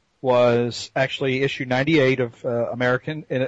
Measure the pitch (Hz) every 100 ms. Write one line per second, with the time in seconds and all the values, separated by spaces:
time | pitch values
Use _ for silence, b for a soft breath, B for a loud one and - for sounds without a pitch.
0 | _ _ 131 123 123 120 120 - - 139
1 | 131 - 135 131 139 - 127 127 147 156
2 | 131 131 117 - 135 117 117 120 123 127
3 | - 151 - 131